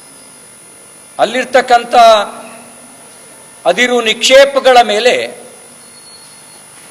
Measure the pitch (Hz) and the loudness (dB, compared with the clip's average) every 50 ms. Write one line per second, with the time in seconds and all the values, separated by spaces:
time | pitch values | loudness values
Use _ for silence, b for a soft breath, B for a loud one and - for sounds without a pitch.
0 | _ _ _ _ _ - - - _ _ _ _ _ _ _ _ _ _ _ _ | _ _ _ _ _ -20 -20 -20 _ _ _ _ _ _ _ _ _ _ _ _
1 | _ _ _ - 151 208 233 262 247 247 - 254 247 - 240 240 240 233 - 247 | _ _ _ -6 -6 -4 -4 -6 -8 -2 -2 -2 0 0 -2 -2 -2 0 2 4
2 | 226 226 220 208 202 - - - - - - - - - - - - - - - | 4 4 4 2 -2 -6 -12 -18 -20 -20 -20 -20 -20 -20 -20 -20 -20 -20 -20 -20
3 | - - - - - - - - - - _ - - 165 180 208 247 247 247 240 | -20 -20 -20 -20 -20 -20 -20 -20 -20 -20 _ -6 -4 -4 -2 -2 -2 -2 -2 -2
4 | 226 220 214 233 - 254 262 269 277 277 277 269 - 262 254 240 240 214 202 208 | -2 -2 -4 -2 0 2 4 4 4 4 0 0 0 2 2 4 2 2 -2 -2
5 | 233 247 175 123 113 120 - - - - - - - - - - - - - - | -2 -2 -2 -2 -6 -8 -12 -18 -20 -20 -20 -20 -20 -20 -20 -20 -20 -20 -20 -20
6 | - - - - - - - - - - - - - - - - - - | -20 -20 -20 -20 -20 -20 -20 -20 -20 -20 -20 -20 -20 -20 -20 -20 -20 -20